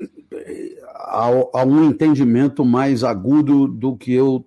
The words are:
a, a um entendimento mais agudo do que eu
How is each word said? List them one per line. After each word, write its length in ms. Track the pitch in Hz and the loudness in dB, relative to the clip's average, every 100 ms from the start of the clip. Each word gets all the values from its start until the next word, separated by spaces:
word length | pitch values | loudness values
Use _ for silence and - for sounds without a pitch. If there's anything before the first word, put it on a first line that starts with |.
| - - _ - - - - - - - - | -18 -18 _ -18 -14 -14 -14 -18 -20 -18 -8
a, 180 | 98 120 127 127 127 | -2 0 0 0 0
a 40 | |
um 200 | 131 147 | 2 4
entendimento 800 | 160 127 156 139 127 117 139 139 | 4 2 2 2 2 2 0 0
mais 380 | 127 123 139 127 | 0 2 0 0
agudo 640 | 123 104 104 151 139 143 135 | -2 -2 0 0 2 2 0
do 300 | 113 131 120 | -2 -8 -8
que 160 | 123 | -2
eu 320 | 127 135 127 | 0 0 0